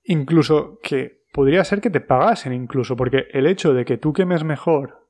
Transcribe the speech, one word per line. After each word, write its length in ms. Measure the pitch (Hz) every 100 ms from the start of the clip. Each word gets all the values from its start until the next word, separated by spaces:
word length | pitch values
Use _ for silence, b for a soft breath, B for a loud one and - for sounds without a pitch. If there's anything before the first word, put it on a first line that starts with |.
Incluso 760 | - 160 139 165 147 156 - -
que 380 | - 139 - - _
podría 320 | - 139 175
ser 160 | 180 208
que 80 | 233
te 120 | 151
pagasen 520 | - 127 185 - 135
incluso, 420 | 127 123 131 120 123
porque 300 | 123 131 -
el 140 | 139 143
hecho 260 | 190 160
de 120 | 127 117
que 120 | 120
tú 160 | 156
quemes 300 | 143 180 170
mejor, 640 | 156 143 - 151 135 - _